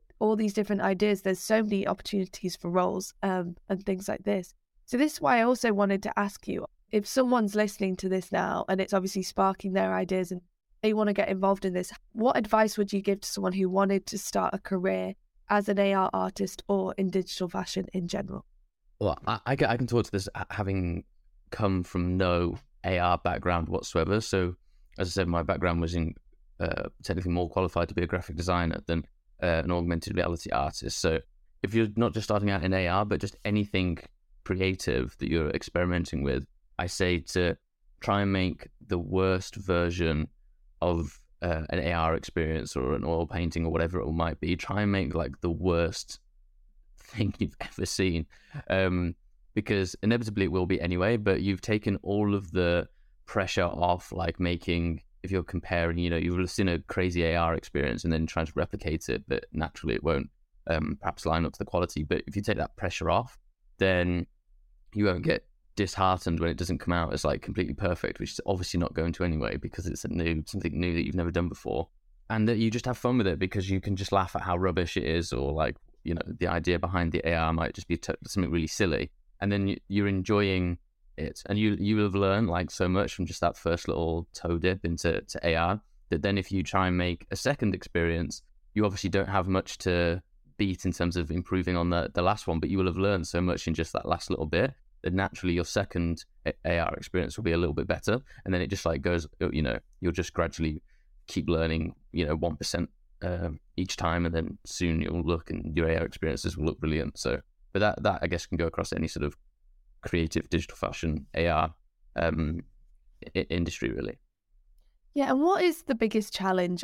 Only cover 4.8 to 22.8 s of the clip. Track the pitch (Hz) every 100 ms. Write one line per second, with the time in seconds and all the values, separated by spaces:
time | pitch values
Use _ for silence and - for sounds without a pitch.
4.8 | - 247 302 - 285 240 233 247 233 202
5.8 | 202 196 - - 202 - - - - _
6.8 | _ 214 202 269 254 247 208 208 214 -
7.8 | 190 185 190 190 - 185 185 180 - 190
8.8 | 190 196 190 196 180 - 190 190 196 190
9.8 | 190 185 180 185 185 180 - _ _ _
10.8 | 214 214 208 202 190 190 190 196 190 180
11.8 | 180 - _ - 240 - 214 220 214 214
12.8 | 202 196 196 196 - 202 185 190 185 190
13.8 | 196 196 - 196 - 196 185 196 - 190
14.8 | 190 190 185 196 _ _ - 208 202 202
15.8 | 196 196 185 190 185 - 190 - - 196
16.8 | 185 185 190 190 185 - 175 190 175 196
17.8 | 180 190 175 202 196 - - _ _ _
18.8 | _ _ 101 73 - 110 120 139 127 120
19.8 | 123 120 - 98 95 104 95 - 98 95
20.8 | 87 85 - _ _ - _ - 101 92
21.8 | 87 90 87 92 92 87 85 - - -